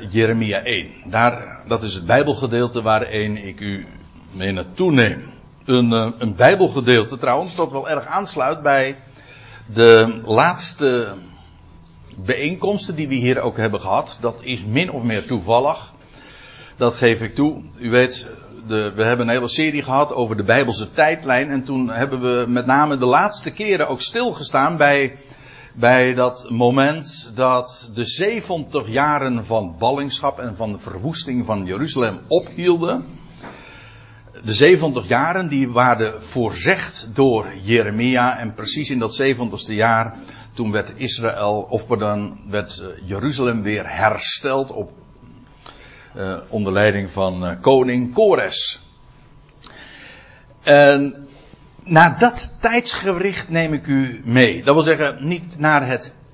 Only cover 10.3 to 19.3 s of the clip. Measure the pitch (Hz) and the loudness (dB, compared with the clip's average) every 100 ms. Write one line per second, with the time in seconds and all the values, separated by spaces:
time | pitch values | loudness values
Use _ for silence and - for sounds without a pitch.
10.3 | 110 165 175 - - 139 123 107 98 90 | 2 2 0 -8 -2 0 0 -4 -10 -18
11.3 | - - - - - - - - - 95 | -20 -20 -20 -20 -20 -20 -20 -20 -12 -6
12.3 | 127 147 180 185 202 - 156 147 131 120 | -4 -4 -4 -4 -4 -4 -6 -4 0 0
13.3 | 123 123 113 110 101 95 107 151 - 117 | 0 -2 -2 -2 -2 -2 -2 -2 -6 -6
14.3 | - 131 120 101 123 180 135 117 107 - | -6 -8 -8 -2 -2 -2 -4 -4 -4 -4
15.3 | 120 90 120 139 160 - - - - - | -4 2 2 2 -4 -10 -20 -20 -20 -20
16.3 | - - - - - 123 117 123 110 113 | -20 -20 -20 -16 -2 -2 2 2 2 -4
17.3 | - 147 - - - 120 120 127 - - | -2 -2 -2 -14 -10 0 2 2 -2 -14
18.3 | - - - 113 110 104 98 110 123 117 | -18 -20 -16 -4 -2 -2 0 0 2 0